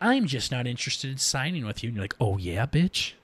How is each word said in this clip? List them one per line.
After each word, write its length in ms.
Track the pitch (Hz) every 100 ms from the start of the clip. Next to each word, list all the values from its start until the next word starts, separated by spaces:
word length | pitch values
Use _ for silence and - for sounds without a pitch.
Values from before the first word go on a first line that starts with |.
"I'm 240 | 214 262 190
just 260 | 131 -
not 140 | 127 120
interested 440 | 120 - - 135
in 60 | 135
signing 480 | - 139 143 180 123
with 180 | -
you." 40 | 117
And 60 | 110
you're 80 |
like, 120 | 98 -
"Oh, 180 | 110 98
yeah, 280 | 90 87 127
bitch?" 480 | - 175 - - -